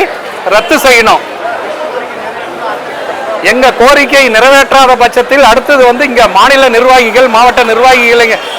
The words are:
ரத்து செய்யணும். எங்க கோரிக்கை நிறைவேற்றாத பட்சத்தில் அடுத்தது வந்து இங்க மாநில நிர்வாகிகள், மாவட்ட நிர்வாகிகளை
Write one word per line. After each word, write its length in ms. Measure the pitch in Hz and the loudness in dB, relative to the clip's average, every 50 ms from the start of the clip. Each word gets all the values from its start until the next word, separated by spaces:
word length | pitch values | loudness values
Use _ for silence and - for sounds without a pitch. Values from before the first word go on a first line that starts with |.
| 359 - - - - - - - - | 0 -2 -6 -8 -12 -12 -12 -10 -4
ரத்து 320 | - 185 214 226 - 320 | -2 -2 -2 0 0 0
செய்யணும். 460 | 277 - 262 247 233 220 214 180 147 - - - - - 233 - - - - - - - - 508 494 - - - - - - - - - - - - - - - - - - - - - - - - - - - - - | 0 2 2 2 2 2 2 0 0 -2 -6 -12 -10 -8 -8 -8 -8 -8 -10 -10 -10 -10 -10 -8 -10 -10 -10 -12 -12 -12 -12 -12 -12 -12 -14 -12 -12 -10 -10 -10 -10 -10 -12 -12 -12 -10 -10 -10 -10 -8 -8 -8 -4 -4
எங்க 300 | 190 226 254 262 247 - | -2 -2 0 0 0 0
கோரிக்கை 560 | - 233 262 285 285 285 - 285 277 269 247 | 2 2 2 2 2 0 0 0 0 0 0
நிறைவேற்றாத 680 | 220 220 240 262 277 277 269 - 269 269 269 254 254 | 2 2 2 4 4 2 2 2 2 2 2 2 2
பட்சத்தில் 460 | 247 247 233 240 247 240 - 262 285 269 | 2 0 0 0 0 -2 0 2 2 2
அடுத்தது 420 | 226 226 247 233 - 294 269 254 | 4 2 2 0 0 2 2 4
வந்து 200 | 240 240 240 294 | 2 2 0 -2
இங்க 240 | 277 240 233 233 202 | -2 0 2 2 2
மாநில 400 | 180 190 214 262 269 269 269 254 | 2 2 2 4 4 4 2 2
நிர்வாகிகள், 600 | 226 233 247 254 254 254 240 226 214 247 262 254 | 2 2 2 4 2 2 2 0 0 0 0 2
மாவட்ட 340 | 220 220 240 247 240 254 240 | 2 2 2 2 2 2 0
நிர்வாகிகளை 640 | 226 220 226 247 262 254 254 240 233 233 240 233 226 220 - - - - | 0 0 2 2 2 2 2 2 2 2 2 2 0 0 -4 -6 -8 -12